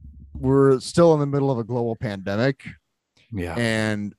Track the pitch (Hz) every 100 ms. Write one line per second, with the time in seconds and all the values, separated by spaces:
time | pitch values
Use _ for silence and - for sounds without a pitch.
0 | - - - - 131 135 139 131 - -
1 | 170 151 143 139 139 123 107 123 120 113
2 | 113 98 95 101 131 135 - - _ _
3 | _ _ _ 107 85 92 117 110 110 107
4 | 104